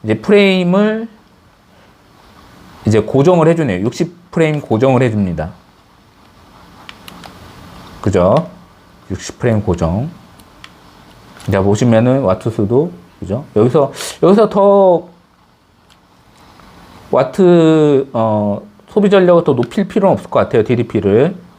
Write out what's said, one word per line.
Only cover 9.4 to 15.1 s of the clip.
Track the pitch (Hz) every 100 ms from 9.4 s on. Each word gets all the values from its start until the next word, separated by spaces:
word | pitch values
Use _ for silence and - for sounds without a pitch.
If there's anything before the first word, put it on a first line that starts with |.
| 123 107
고정. | 104 87 82 95 147 - - - - - - - - - - - - - -
자, | 98
보시면은 | 98 104 123 113 120 135
와트 | 110 92 -
수도, | 107 101 120 170 - - _
그죠? | 92 107 151 107
여기서, | 120 147 135 - - -
여기서 | - 208 214
더 | 208 196 202 190 170 -